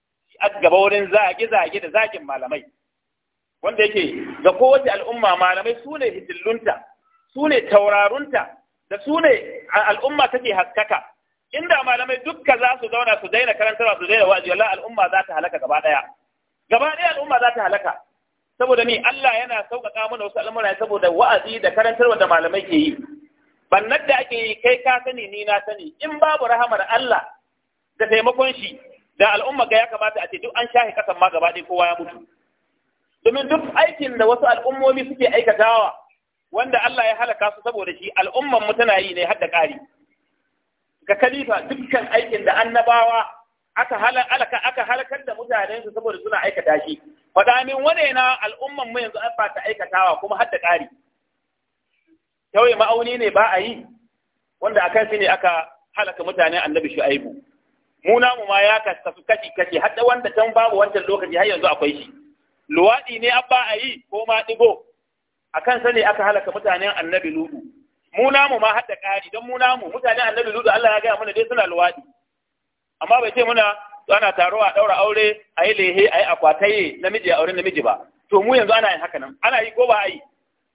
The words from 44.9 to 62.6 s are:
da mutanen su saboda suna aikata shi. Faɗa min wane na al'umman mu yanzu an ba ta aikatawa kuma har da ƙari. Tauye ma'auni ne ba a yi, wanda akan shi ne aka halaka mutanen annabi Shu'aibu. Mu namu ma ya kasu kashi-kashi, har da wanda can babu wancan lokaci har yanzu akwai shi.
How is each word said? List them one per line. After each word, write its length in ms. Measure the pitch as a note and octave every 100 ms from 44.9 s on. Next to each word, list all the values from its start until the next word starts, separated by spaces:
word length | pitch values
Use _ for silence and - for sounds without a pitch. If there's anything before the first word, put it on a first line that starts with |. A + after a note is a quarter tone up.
| B3+ B3+ C4+ C4
da 80 | A3
mutanen 460 | A#3 A3+ G3 A3+
su 80 | G#3+
saboda 260 | A3+ A3+ F#3+
suna 140 | G#3+ G3+
aikata 340 | F#3+ G3 D#3 D3+ D3+
shi. 160 | D3+ - _ _ F#3
Faɗa 300 | G3+ B3 C4
min 160 | C4+
wane 300 | C#4+ E4 D4
na 240 | B3+ B3+ B3+
al'umman 480 | G#3+ A3+ C#4 C#4+ A#3+
mu 80 | A#3+
yanzu 180 | A3+ G#3+
an 140 | A3+ -
ba 120 | G#3
ta 80 | - G#3
aikatawa 540 | G#3+ F3+ F#3 F#3 D#3
kuma 180 | G3+ G3
har 120 | G#3
da 60 | F#3
ƙari. 280 | E3+ E3+ - _ _ _ _ _ _ _ _ _ _ _ _ _ _ _ _
Tauye 220 | G3 A#3+ A3
ma'auni 420 | F3 A#3 A#3 B3
ne 120 | A3
ba 180 | F#3+ A3
a 80 | F#3
yi, 260 | G#3+ A3+ - _ _ _ _ _ _ _
wanda 220 | G3 G#3+
akan 260 | F3 A3 G#3+
shi 80 | G#3+
ne 100 | F#3+
aka 400 | F#3 F#3 E3+ D#3+ _ _ -
halaka 260 | G3 F3+
mutanen 380 | E3+ F#3 D#3+ E3+
annabi 280 | D3+ D#3 D3+ -
Shu'aibu. 380 | C3 C#3 - - _ _ _ _ _ _ E3+
Mu 140 | A#3+
namu 260 | B3 B3 G3+
ma 140 | G3
ya 180 | G3+ G#3+
kasu 400 | G#3+ E3+ F3+ - -
kashi-kashi, 520 | A3 A3 - F3+ E3
har 140 | - -
da 80 | A#3+
wanda 240 | B3 -
can 220 | A3 A3+
babu 240 | A3 A3+ G3+
wancan 260 | G3+ G3+ F#3
lokaci 280 | G3 F3+ E3+
har 80 | G#3
yanzu 180 | F3+ F#3
akwai 240 | D3 D3 D3
shi. 140 | - - _ _ _ _